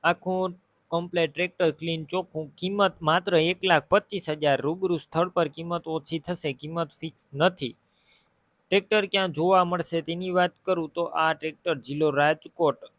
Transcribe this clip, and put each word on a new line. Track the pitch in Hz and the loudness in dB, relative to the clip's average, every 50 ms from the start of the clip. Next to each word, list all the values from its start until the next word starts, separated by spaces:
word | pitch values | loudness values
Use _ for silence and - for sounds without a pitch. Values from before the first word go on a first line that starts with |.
| - | 2
આખું | 160 170 - - 185 185 185 185 185 180 180 _ _ _ _ _ _ | 0 0 0 -2 -4 -2 -2 -2 -4 -4 -8 _ _ _ _ _ _
કમ્પ્લીટ | - 170 175 175 180 175 165 156 143 | -4 -4 -4 -2 -2 -2 -2 -2 -2
ટ્રેક્ટર | - 180 180 _ _ 185 160 | -4 -4 -4 _ _ 0 0
ક્લીન, | 151 - 165 165 165 160 156 | 0 -2 -6 -6 -6 -6 -6
ચોખ્ખું. | - - 185 180 - _ 156 156 143 - - | -4 -4 -6 -6 -4 _ -10 -10 -10 -10 -6
કિંમત | 180 185 196 202 202 190 - - | -6 -4 0 2 0 0 0 -2
માત્ર | 165 156 160 180 180 202 180 | 0 2 2 2 2 2 2
એક | 160 160 170 180 175 - | 4 4 2 0 -2 2
લાખ | 185 175 151 - _ | 2 2 2 4 _
પચીસ | 185 208 - _ 208 190 - - | 0 0 0 _ -8 -6 -4 -4
હજાર. | 151 151 147 147 139 - | -4 0 2 2 2 2
રૂબરૂ | - 147 165 190 190 185 175 156 | 0 -4 -4 -2 -2 -2 -2 -2
સ્થળ | - _ - 160 175 185 | -4 _ -2 -2 -2 0
પર | 180 180 170 151 | 0 0 0 0
કિંમત | 143 160 165 170 175 170 - 160 | -2 -10 -8 -6 -6 -6 -6 -6
ઓછી | 160 160 151 - 165 160 | -6 -6 -6 -6 -8 -8
થશે, | - - 175 - - 151 135 | -6 -6 -8 -4 -4 -6 -6
કિંમત | - - 151 160 170 165 143 - - | -6 -10 -8 -6 -6 -6 -6 -8 -12
ફિક્સ | - 160 - - - _ - | -12 -12 -12 -14 -20 _ -2
નથી. | 139 156 190 185 - 143 120 - _ _ _ _ _ _ _ _ _ _ _ _ _ _ _ _ _ _ _ | 2 2 2 2 0 -10 -10 -10 _ _ _ _ _ _ _ _ _ _ _ _ _ _ _ _ _ _ _
ટ્રેક્ટર | 185 202 196 _ 214 214 196 | 0 0 0 _ 0 0 0
ક્યાં | 196 - 196 190 185 | 0 -2 -2 -2 0
જોવા | 147 147 160 180 190 185 180 | -2 0 2 4 4 4 4
મળશે | 175 180 175 165 - - 165 | 2 0 -4 -4 -2 -2 -4
તેની | 151 160 170 175 185 185 | -2 -4 -6 -6 -6 0
વાત | 180 180 180 175 _ _ _ | 2 2 2 2 _ _ _
કરું | - 185 170 160 156 | -2 -2 -2 -2 -4
તો | _ - 170 | _ -4 -4
આ | 165 165 160 160 160 160 | -2 0 0 2 2 0
ટ્રેક્ટર | 156 - 160 151 _ _ 175 160 | 0 -4 -8 -8 _ _ -4 -4
જિલ્લો | 135 113 127 139 147 156 151 | -4 -4 -8 -2 2 2 2
રાજકોટ | 135 139 147 151 160 156 - - _ - 170 147 139 - - - _ | 4 4 4 4 2 0 -4 -20 _ 0 2 2 2 0 -8 -20 _